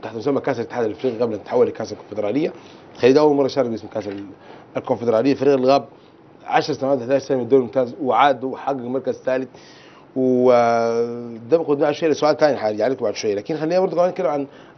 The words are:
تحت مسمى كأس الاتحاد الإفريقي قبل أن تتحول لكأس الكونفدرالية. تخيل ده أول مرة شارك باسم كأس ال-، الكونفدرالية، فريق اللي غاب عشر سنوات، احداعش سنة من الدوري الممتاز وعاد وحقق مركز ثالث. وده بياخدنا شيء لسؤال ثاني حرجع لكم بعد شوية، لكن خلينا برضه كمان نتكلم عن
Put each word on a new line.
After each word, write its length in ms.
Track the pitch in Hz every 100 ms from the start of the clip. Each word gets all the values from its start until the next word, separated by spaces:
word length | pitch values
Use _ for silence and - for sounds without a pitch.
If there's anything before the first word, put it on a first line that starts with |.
تحت 140 | 110 113
مسمى 240 | 120 131
كأس 180 | - 120
الاتحاد 260 | 113 123
الإفريقي 340 | 110 98 131 110
قبل 160 | 120
أن 80 | 107
تتحول 240 | - 123 107
لكأس 260 | - 110
الكونفدرالية. 600 | 104 - 104 101 127 165 - - - -
تخيل 200 | - 120
ده 60 | 139
أول 160 | 151 143
مرة 100 | 135
شارك 220 | 143 120
باسم 180 | 110 101
كأس 200 | 113 101
ال-، 160 | 98 104 - - - - 160
الكونفدرالية، 580 | - 117 117 110 135
فريق 200 | 131 131
اللي 120 | 135 127
غاب 180 | 139 - - - - - - -
عشر 260 | 156 156
سنوات، 260 | 135 135 139
احداعش 220 | 117 135
سنة 140 | 131 135
من 60 |
الدوري 180 | 117 135
الممتاز 340 | 120 135 123 -
وعاد 420 | 131 110 143 127
وحقق 320 | 131 117 - 135
مركز 460 | 120 131 135 -
ثالث. 260 | - 131 127 - - - - - - 135
وده 1400 | 131 127 127 120 117 117 117 117 120 120 120 117 117 165
بياخدنا 340 | 143 143 151
شيء 160 | 151 165
لسؤال 280 | 139 151 151
ثاني 200 | 151 113
حرجع 300 | 107 107 113
لكم 180 | 131
بعد 100 | 113
شوية، 200 | 101 110
لكن 200 | 101 104
خلينا 260 | 156 156 180
برضه 160 | 190 160
كمان 120 | 180
نتكلم 160 | 180 175
عن 200 | 147 135 - -